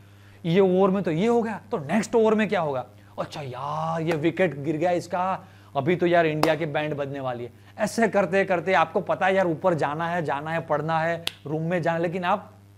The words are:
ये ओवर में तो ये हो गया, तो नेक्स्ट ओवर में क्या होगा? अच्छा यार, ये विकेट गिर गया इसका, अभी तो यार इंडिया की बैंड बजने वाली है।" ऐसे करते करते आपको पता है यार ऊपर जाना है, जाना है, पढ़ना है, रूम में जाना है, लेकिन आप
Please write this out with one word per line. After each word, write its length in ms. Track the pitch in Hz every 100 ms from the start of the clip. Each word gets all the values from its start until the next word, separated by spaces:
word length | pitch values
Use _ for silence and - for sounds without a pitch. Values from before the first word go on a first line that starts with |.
| - - - -
ये 160 | 170 175
ओवर 300 | 190 180 196
में 120 | 190
तो 80 | 185
ये 160 | 156 220
हो 160 | 240
गया, 180 | 233 196 -
तो 80 | 214
नेक्स्ट 360 | 139 208 -
ओवर 200 | 240 220
में 140 | 214 214
क्या 120 | 196
होगा? 260 | 156 131 120 - - -
अच्छा 240 | 175 165
यार, 600 | 139 123 139 156 160 165
ये 140 | 160 160
विकेट 460 | 165 160 185 143
गिर 140 | 143 156
गया 140 | 175
इसका, 560 | 175 - 180 185 180 - - - 143
अभी 200 | 139 175
तो 100 | 175
यार 200 | 170 165
इंडिया 280 | 156 160
की 120 | 151 160
बैंड 280 | 151 151
बजने 260 | 143 139 139
वाली 240 | 131 120
है।" 80 | 120 - - -
ऐसे 300 | 208 - 220
करते 360 | 202 190 196
करते 280 | 190 175 160
आपको 280 | 185 160 208
पता 260 | 175 156 190
है 80 |
यार 120 | 190 180
ऊपर 280 | 151 185
जाना 340 | 160 143 151 165
है, 140 | 175
जाना 280 | 151 139 156
है, 100 | 165
पढ़ना 400 | 151 151 156 160
है, 240 | 160 165 165 - 139
रूम 160 | 156
में 200 | 160 180
जाना 140 | 160 165
है, 60 |
लेकिन 220 | 175 185
आप 280 | 175 202 - - -